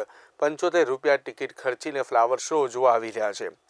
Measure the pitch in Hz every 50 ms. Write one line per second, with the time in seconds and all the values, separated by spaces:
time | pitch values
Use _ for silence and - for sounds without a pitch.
0 | 104 - - - - _ _ - 147 151 156 - 180 175 170 175 151 123 135 131
1 | - 147 139 135 - 135 117 - 139 131 - - - 131 123 - - 156 139 135
2 | 123 - 131 117 117 120 131 123 - - 160 151 139 123 117 123 131 127 117 113
3 | 113 110 101 113 107 104 98 - 110 85 78 _ _